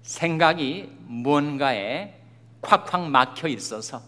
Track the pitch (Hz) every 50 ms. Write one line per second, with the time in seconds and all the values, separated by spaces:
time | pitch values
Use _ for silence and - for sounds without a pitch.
0 | _ - - - 165 170 165 160 170 160 165 175 147 131 156 190 190 - - -
1 | - - 120 120 120 139 147 147 143 147 143 135 143 135 123 104 98 107 127 165
2 | 202 202 - - - - - - - - - _ - - 208 190 - - - 180
3 | 175 156 139 127 127 - - - 165 160 127 101 95 - 113 107 110 - - 117
4 | -